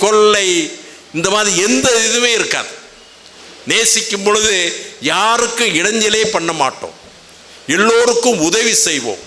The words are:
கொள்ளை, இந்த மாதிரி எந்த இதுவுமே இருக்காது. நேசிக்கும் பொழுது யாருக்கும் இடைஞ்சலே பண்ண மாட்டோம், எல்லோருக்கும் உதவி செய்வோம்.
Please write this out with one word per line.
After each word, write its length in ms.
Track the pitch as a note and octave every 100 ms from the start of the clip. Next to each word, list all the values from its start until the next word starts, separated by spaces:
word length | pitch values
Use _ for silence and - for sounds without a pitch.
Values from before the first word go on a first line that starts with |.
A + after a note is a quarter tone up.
கொள்ளை, 440 | G3 G#3+ G#3+ G#3 F#3+ F3 D#3 - - - - D3+
இந்த 120 | F3+
மாதிரி 180 | G#3 G#3 F3+ G3+
எந்த 200 | B3+ C4 A#3
இதுவுமே 280 | A3+ A#3 A#3+ A3+
இருக்காது. 340 | E3+ C#3+ A2+ - - - - - - - - - -
நேசிக்கும் 520 | F3+ A3+ - - G3+ G3
பொழுது 280 | G#3+ G#3+ G3 E3+ - - - C3+
யாருக்கும் 680 | E3 G#3+ A#3 A#3 A#3 A#3 E3
இடைஞ்சலே 420 | F#3 A3+ G#3+ G#3+ G#3+
பண்ண 160 | F#3+ E3 D#3+
மாட்டோம், 340 | C#3 - E2+ - - - - - - - - D#3+
எல்லோருக்கும் 680 | G#3+ A#3 A#3+ A#3 B3 G#3 D#3
உதவி 260 | G3 A#3+ G#3+ -
செய்வோம். 360 | D3+ A#2+ F#2+